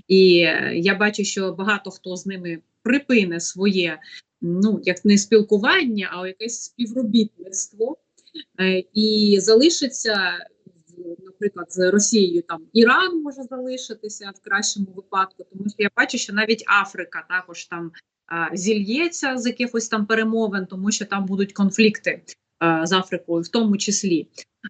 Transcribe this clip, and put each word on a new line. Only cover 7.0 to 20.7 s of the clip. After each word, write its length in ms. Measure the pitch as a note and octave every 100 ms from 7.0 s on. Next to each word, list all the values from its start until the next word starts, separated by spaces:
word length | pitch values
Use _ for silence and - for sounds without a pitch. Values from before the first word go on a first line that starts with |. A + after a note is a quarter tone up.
| A3 A#3 G#3 - F#3 F#3+ - G#3 A#3 D#4 _ _ _ D#4+ - -
е, 240 | F#3 F#3 -
і 440 | G#3+ G#3+ G#3+ G#3 G3
залишиться, 720 | F#3+ A3 D#4+ - C4 - A3+ G#3 F3+ F3 - _ _
в-, 580 | E3+ D#3+ F3 F3 -
наприклад, 420 | F#3+ - G#3 F3+ E3+
з 180 | F#3 F#3
Росією 520 | G3+ G#3 A3 F#3 E3+
там 180 | E3+ E3 D#3+
Іран 500 | A3 A#3 D4 F#4 E4+
може 200 | D4 C4+
залишитися 880 | B3 B3+ B3+ B3+ - A3 G#3+ - G3+ G3
в 40 |
кращому 460 | - G3 G#3 G#3 F#3+ F#3
випадку, 500 | - G3 F#3+ - -
тому 120 | F#3+ G3+
що 80 | -
я 120 | G3+ -
бачу, 220 | F#4 B3
що 140 | -
навіть 320 | G3+ G#3+ A3 - G3+
Африка 440 | F#3+ - E3+ E3 -
також 360 | F3+ F3+ E3
там, 280 | - E3+ E3 - _ _ -
а, 300 | E3+ D#3+ E3+
зільється 840 | F#3 G#3+ G3 C4 E4+ - C#4 B3+
з 80 | A#3
якихось 420 | - B3 A#3 A3+
там 180 | A3 G#3
перемовин, 600 | A3 A3 A3+ A3 G3
тому 240 | F#3